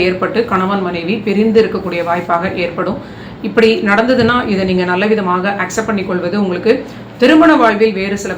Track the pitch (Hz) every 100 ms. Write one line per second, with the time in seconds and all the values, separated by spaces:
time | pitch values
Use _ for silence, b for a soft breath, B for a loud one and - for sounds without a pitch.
0 | 180 180 185 214 240 190 185 196 180 175
1 | 170 214 208 196 220 220 190 190 175 175
2 | 170 175 175 170 180 180 170 - 180 226
3 | B B B B 220 208 220 226 208 233
4 | 240 247 226 247 254 196 185 185 180 180
5 | 208 214 185 180 196 202 202 - 220 208
6 | 185 180 175 208 190 175 220 262 - B
7 | B - 254 311 330 285 226 208 220 190
8 | 196 196 196